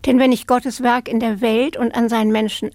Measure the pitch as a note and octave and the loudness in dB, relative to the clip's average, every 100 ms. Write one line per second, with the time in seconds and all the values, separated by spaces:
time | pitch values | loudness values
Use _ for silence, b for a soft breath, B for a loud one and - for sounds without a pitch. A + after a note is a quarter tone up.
0 | - B3+ C4 A#3+ - B3 B3 A3 B3 B3 | 2 4 4 2 0 0 0 -4 -2 -2
1 | - A3+ A#3 G3+ A#3 A3 C#4 - A#3 - | -2 -2 -2 -2 0 0 -2 -2 -2 0
2 | A#3 A3+ G#3+ G#3+ G#3+ - G#3 | 0 0 0 0 -2 -4 -10